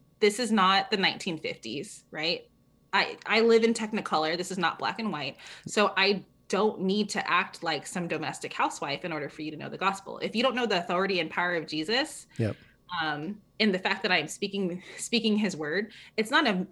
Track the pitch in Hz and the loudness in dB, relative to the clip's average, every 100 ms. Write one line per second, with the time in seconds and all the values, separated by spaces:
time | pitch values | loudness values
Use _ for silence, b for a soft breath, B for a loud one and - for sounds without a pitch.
0 | _ _ 208 202 233 214 185 196 - 202 | _ _ 2 2 2 6 6 6 4 2
1 | 175 - 196 160 - - 110 120 208 - | 2 0 -6 -6 -6 -8 -8 -8 -10 -14
2 | _ 156 160 175 - _ _ _ _ 196 | _ -6 -4 -4 -8 _ _ _ _ 0
3 | - - - 214 226 226 226 220 214 208 | 0 -4 0 4 6 6 6 2 -2 -4
4 | - 156 156 170 180 185 165 - 135 190 | -2 0 0 -2 -4 -2 -2 0 -4 -2
5 | 220 151 139 - B B - 220 202 190 | -4 -4 -6 -10 B B -4 2 2 4
6 | 196 196 - _ - 190 214 - 185 208 | 2 2 -4 _ -2 2 2 2 0 2
7 | 202 202 - 175 190 - 170 147 - 185 | 0 -2 0 0 0 -6 -4 -4 -4 -6
8 | 170 156 143 - - - 294 - 147 143 | -4 -4 -4 -6 -8 -2 -2 -2 -6 -4
9 | 180 151 147 - 151 147 135 151 190 190 | -4 -6 -6 -8 -10 -8 -10 -2 -2 -2
10 | - - - 214 262 247 233 185 175 180 | -8 -6 -2 0 2 0 0 0 0 0
11 | 190 180 160 - 180 175 156 151 156 240 | 2 0 0 -2 0 -2 -4 -4 0 0
12 | 311 - - - 110 - b b - 175 | 0 -8 -12 -2 -2 -2 b b -8 -4
13 | 156 147 160 208 _ - 214 180 196 202 | -2 -2 -6 -10 _ 0 2 2 0 -2
14 | 202 175 151 - 202 196 185 180 - - | 2 2 0 -6 -4 -2 -4 -4 -10 -12
15 | - 233 214 208 208 156 151 180 220 B | -2 2 4 2 2 -2 -2 -2 -4 B
16 | B - 214 294 285 185 185 | B -4 2 4 4 2 -2